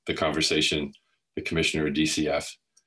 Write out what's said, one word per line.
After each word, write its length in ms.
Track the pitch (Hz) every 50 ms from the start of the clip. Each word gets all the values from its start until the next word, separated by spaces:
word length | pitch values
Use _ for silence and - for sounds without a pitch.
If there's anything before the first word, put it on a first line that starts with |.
| _ -
the 60 | 80
conversation 800 | - 82 78 73 78 76 - 78 78 78 - - 76 73 71 - - _ _ _ _ _ _ _
the 60 | -
Commissioner 460 | 78 - 85 82 80 - - 80 78 76
of 60 | 71
D 120 | 76 78
C 220 | 78 - - 76 73
F, 280 | 69 - - - - - _ _ _ _ _